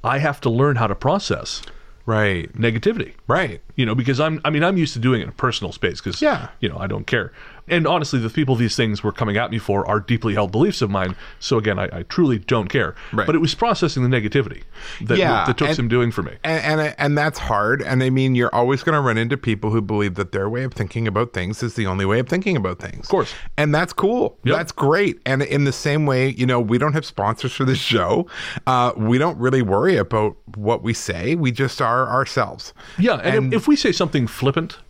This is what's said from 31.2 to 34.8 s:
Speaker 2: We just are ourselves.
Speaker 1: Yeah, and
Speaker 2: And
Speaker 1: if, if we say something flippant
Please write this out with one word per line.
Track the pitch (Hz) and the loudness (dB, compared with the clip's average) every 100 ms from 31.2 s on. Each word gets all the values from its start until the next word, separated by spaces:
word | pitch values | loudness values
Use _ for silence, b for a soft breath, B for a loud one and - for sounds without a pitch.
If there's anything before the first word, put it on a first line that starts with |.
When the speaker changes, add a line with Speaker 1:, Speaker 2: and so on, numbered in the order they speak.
| 101 | -2
Speaker 2:
We | 170 139 | 0 0
just | 117 131 - | 0 -4 0
are | 120 123 127 | 0 2 2
ourselves. | 123 135 - 101 - - - B B | 0 0 -2 -2 -6 -18 -20 B B
Speaker 1:
Yeah, | 226 | 2
and | 151 - - | 2 2 2
Speaker 2:
And | 131 | 2
Speaker 1:
if, | 220 | 2
if | - | 4
we | |
say | 294 247 | 4 4
something | 170 180 147 117 | 2 0 2 -2
flippant | - 131 139 165 - | 0 0 0 -4 -10